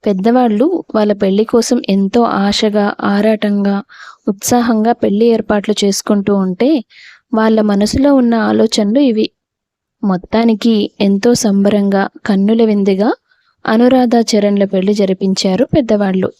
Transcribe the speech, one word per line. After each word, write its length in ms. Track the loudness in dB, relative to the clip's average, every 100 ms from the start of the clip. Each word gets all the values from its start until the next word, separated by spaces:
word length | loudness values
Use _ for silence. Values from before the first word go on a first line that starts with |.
| -2
పెద్దవాళ్ళు 760 | -2 0 2 2 0 0 -2 -4
వాళ్ళ 180 | -2 -2
పెళ్లి 320 | 0 0 0
కోసం 380 | 0 0 0 -2 0
ఎంతో 340 | 0 0 0
ఆశగా, 720 | 0 0 -2 0 -2 0 -2 -2
ఆరాటంగా, 840 | -2 0 0 0 -2 -2 -2 -4 -6 -20 -20 -12 -8
ఉత్సాహంగా 640 | -6 -2 -2 0 0 0
పెళ్లి 340 | 0 -2 0 2
ఏర్పాట్లు 480 | 0 0 -4 -2 -2
చేసుకుంటూ 520 | -2 -4 -2 -2 0 -2
ఉంటే 480 | -2 -2 0 0 -4 -20 -20 -20 _
వాళ్ళ 260 | -2 0 2
మనసులో 540 | 2 0 0 0 2
ఉన్న 200 | 2 2
ఆలోచనలు 640 | 0 0 0 0 0 0 2
ఇవి. 320 | 2 0 -4 _ _ _ _ _ _ _
మొత్తానికి 840 | -4 -4 -2 0 0 0 0 0 -2 _
ఎంతో 340 | 0 2 2
సంబరంగా, 760 | 0 0 0 2 0 0 -2 -2 -8 -4
కన్నుల 380 | 0 2 2
విందుగా 480 | 2 2 0 0 0 -2 _ _ _ _ -2
అనురాధ 440 | 2 4 4 2 2 2 0
చరణ్ల 280 | 0 0
పెళ్లి 300 | 0 0 -2
జరిపించారు 720 | 0 0 0 -2 -2 -2 -2
పెద్దవాళ్ళు. 680 | 0 0 0 0 0 -2 -4 -6